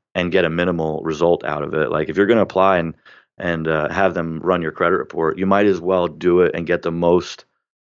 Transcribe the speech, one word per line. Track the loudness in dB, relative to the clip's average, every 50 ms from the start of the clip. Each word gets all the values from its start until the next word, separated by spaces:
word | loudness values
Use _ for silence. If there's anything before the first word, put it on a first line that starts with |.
| _ _ -4
and | -4 -2 0 2
get | 2 2
a | 2
minimal | 0 0 0 0 0 -2 -2 -2 -4 -4 -4
result | -6 -2 0 2 2 2 2 0
out | -6 -6 -4 -6
of | -4 -2
it. | -2 0 0
Like, | 0 -2 -4 -2
if | 0
you're | 0 2
gonna | 4 4 2 2
apply | 0 2 2 4 4 4 2
and, | 0 -2 -6 _ _ -20 -20 -20 _ _ _ _
and, | -4 -4 -4 -2 -2
uh, | -2 -2 -2 -2 -2
have | -2 0 0 0 0
them | -2 -6 -4 -6 -6
run | -2 -2 -2 0 -2
your | -6 -4
credit | -2 0 0 0 0
report, | -2 -4 -4 -2 -2 -2 -2
you | -2 0
might | 0 2 2 4
as | 2 2 0
well | 0 0 0 0 0
do | -2 -4 -2 0 2 4 4 4
it | 4 2
and | -4 -4
get | -2 -4 -2 -2
the | -4 -4
most, | 0 2 2 2 2 2 -2 -14 -18 -20 _ _ _ _ _ _ _